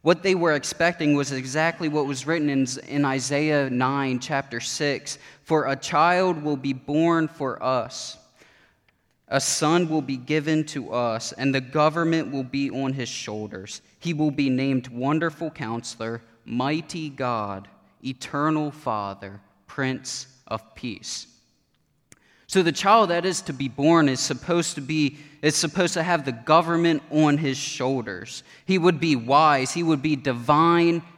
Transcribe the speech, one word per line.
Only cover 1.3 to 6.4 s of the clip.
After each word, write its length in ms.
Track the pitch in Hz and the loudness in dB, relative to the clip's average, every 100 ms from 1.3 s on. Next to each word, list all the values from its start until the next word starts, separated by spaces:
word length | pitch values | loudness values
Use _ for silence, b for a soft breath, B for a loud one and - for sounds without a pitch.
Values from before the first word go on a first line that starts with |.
exactly 560 | 135 127 147 165 165 160 | -6 -4 0 0 0 -2
what 180 | 151 139 | -2 -2
was 180 | 131 | -4
written 240 | 127 165 147 | -2 -2 0
in, 160 | 135 127 127 - | 0 0 -4 -6
in 160 | 143 | -2
Isaiah 680 | 143 135 127 143 156 147 135 | 0 0 -2 -2 2 0 0
nine, 500 | 123 131 139 135 123 | 0 0 0 -2 -4
chapter 420 | - 143 135 117 | -2 -4 -4 -8
six. 580 | - - 147 127 - - B B | -8 -4 -2 -4 -8 -14 B B
"For 220 | - 160 | 0 0
a 100 | 131 | 0
child 680 | 135 - 151 170 180 185 160 | -4 0 2 4 4 2 0